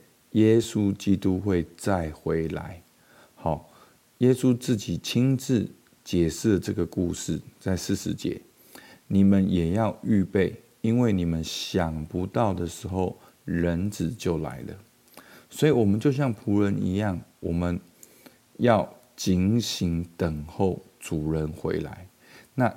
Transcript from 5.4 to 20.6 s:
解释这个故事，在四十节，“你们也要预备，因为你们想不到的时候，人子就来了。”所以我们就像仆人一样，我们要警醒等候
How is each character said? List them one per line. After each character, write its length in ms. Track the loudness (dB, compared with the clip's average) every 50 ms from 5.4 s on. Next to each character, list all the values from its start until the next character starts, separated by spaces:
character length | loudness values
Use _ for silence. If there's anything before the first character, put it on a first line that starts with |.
| 0 0 0 0 0 -2 -8 _ _ _ _ _
解 280 | -8 -2 0 2 2 2
释 280 | 0 0 2 2 2
这 140 | 2 0 -2
个 140 | -4 -4 -4
故 280 | -4 -2 -2 -2 -2 -4
事， 280 | -6 -6 -6 -6 -6 -8 -12 -16 -8
在 160 | -4 -4 -4
四 180 | -2 -2 -4 -4
十 200 | -4 -4 -6 -6
节 260 | -4 -4 -6 -6 -8 -12 _ _ _ _ -20 -20 -20 -20 -20 -20 -16 _
，“你 140 | 0 2 4
们 300 | 6 6 6 4 4 2
也 200 | 2 2 2 2
要 280 | 0 0 0 -2 -2 -4
预 220 | -2 2 2 2 2
备， 320 | 2 2 2 2 0 -2 -6 -16 _ _ _
因 180 | -2 0 2
为 140 | 2 4 2
你 140 | 2 2 2
们 180 | 0 0 -2 -4
想 640 | -6 -8 -10 -6 -2 0 0 0 0 -2 -6 -8
不 200 | -6 -6 -4 -4
到 280 | -2 0 0 0 0 0
的 120 | -2 -6
时 220 | -8 -8 -10 -8
候， 300 | -6 -2 -2 -2 -2 -4 -8 -18 -20 _ _ -6
人 480 | -4 -2 0 0 0 0 -2 -2 -4
子 180 | -4 -4 -4 -4
就 260 | -4 -4 -4 -2 -2
来 240 | -2 -4 -6 -10 -10
了。” 120 | -12 -14 -14 -16 -20 _ _ _ _ _ -20 -20 -20 -20 -20 -20 -20 _
所 160 | -4 0 2
以 60 | 4 4
我 100 | 4 4
们 160 | 4 4 2
就 100 | 2 0
像 240 | 0 0 0 -2 -2
仆 300 | -4 -2 0 2 2 2
人 180 | 2 0 0
一 140 | -2 -2 0
样， 240 | 0 0 -2 -2 -4 -8 _ _ _
我 100 | -6 -4
们 260 | -2 0 0 -2 -2 -4 -6 -12 _ _ -20 -20 -20 -20 -20 -20 _ _ _ _ _ 2
要 360 | 4 4 4 4 2 -2 -8 -18 _ _ _
警 420 | -4 0 0 2 2 4 2 2 2
醒 480 | 0 -2 -4 -2 -2 0 0 -2 -4 -6 -4
等 300 | -4 -2 -2 -2 -4 -8
候 360 | -8 -4 -2